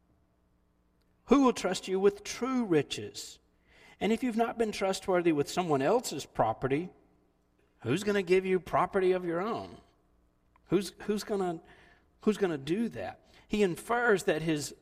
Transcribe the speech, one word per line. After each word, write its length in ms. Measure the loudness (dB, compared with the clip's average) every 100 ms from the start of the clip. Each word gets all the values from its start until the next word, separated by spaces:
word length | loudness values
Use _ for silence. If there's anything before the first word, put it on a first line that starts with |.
| _ _ _ _ _ _ _ _ _ _ _ _ 2
who 160 | 4
will 120 | 4
trust 340 | 2 -2 -4 -4
you 100 | 2
with 240 | 2 0
true 420 | -12 -6 -4 -2
riches? 720 | 2 0 0 -8 -10 -14 -16 -18 _ _ _ -20 -20 -4
And 140 | 0
if 100 | 0
you've 140 | 0 0
not 220 | -2 0
been 140 | -2
trustworthy 600 | 0 -2 -2 0 2 4
with 160 | 2 0
someone 320 | -2 0 2
else's 460 | 4 2 0 -8 -8
property, 640 | -2 0 0 -2 -2 -4 -12 _ _ _ _ _ _ _ _
who's 240 | -2 -2
gonna 180 | 0 0
give 220 | 4 2
you 160 | 4 -2
property 520 | 0 0 0 2 2
of 120 | 0
your 160 | -2 -4
own? 400 | -4 -6 -8 -16 -20 _ _ _ _ _ _ _ -2
Who's, 260 | -2 -2 -10 -6
who's 180 | -6
gonna, 360 | -2 -2 -2 -4 -10 -20 -20 _ _ _
who's 160 | -2 0
gonna 220 | 0 -2
do 320 | -2 -2 -2
that? 300 | -4 -10 -12 _ -20 -6
He 140 | 2
infers 640 | 2 0 -2 0 4 4
that 180 | 2 0
his 320 | 0 -2 -2 -8